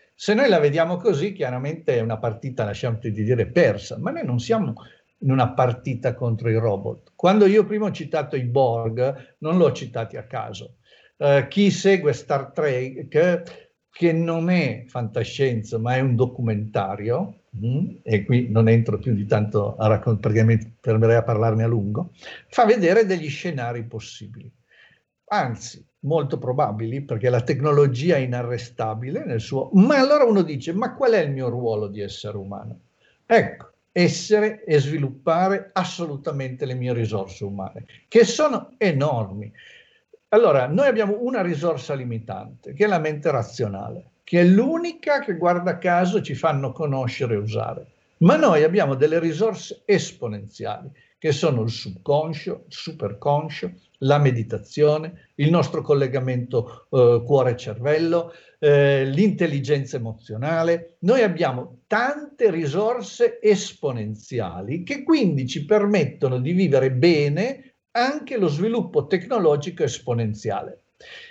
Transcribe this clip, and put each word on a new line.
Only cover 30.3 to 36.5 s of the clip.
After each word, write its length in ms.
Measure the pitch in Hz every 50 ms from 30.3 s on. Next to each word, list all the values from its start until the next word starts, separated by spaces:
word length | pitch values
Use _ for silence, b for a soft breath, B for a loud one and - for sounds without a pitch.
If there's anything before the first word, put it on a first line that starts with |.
| 208 196
dice, 320 | 170 151 147 123 - 160 170
"Ma 200 | 202 247 240 -
qual 180 | - 277 247 220
è 60 | 196
il 120 | 156 143
mio 180 | 139 131 131 120
ruolo 380 | 117 123 123 113 110 107 107 98
di 140 | 101 104
essere 360 | 101 101 - - - 104 104 101
umano?" 420 | 95 98 101 98 107 113 - - _ _ _ _ _ _ _ _ _
Ecco, 460 | - 226 214 117 - - - - - _ _ _ _
essere 720 | - 180 175 147 - - - - 214 208 214 214 214 - -
e 160 | 170 156 143
sviluppare 880 | - 143 156 147 139 127 - - - 165 160 175 185 190 196 190 196 - -
assolutamente 920 | 185 180 175 - - 170 156 143 139 - 165 147 139 131 127